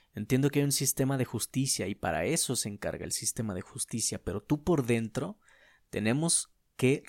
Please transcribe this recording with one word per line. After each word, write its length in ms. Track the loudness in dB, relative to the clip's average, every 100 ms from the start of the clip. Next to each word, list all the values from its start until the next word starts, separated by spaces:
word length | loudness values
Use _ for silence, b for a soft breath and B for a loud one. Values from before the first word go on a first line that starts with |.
| b
Entiendo 380 | -10 0 2 4
que 80 | 2
hay 60 | 2
un 60 |
sistema 460 | 2 0 0 0 0
de 80 | 0
justicia 600 | -2 -4 -2 0 0 -2
y 80 | -2
para 300 | -2 0 0
eso 300 | 0 0 -2
se 140 | -4
encarga 360 | -4 -6 -4 -4
el 60 |
sistema 440 | -4 -4 -2 -2 -4
de 60 |
justicia, 640 | -6 -8 -6 -2 -2 -4
pero 200 | -4 -6
tú 200 | -2 -2
por 220 | 2 2 4
dentro 540 | 0 0 -4 -6 -8 b b b b b
tenemos 640 | -2 2 2 2 0 -2 _ _ 0
que 280 | 2 2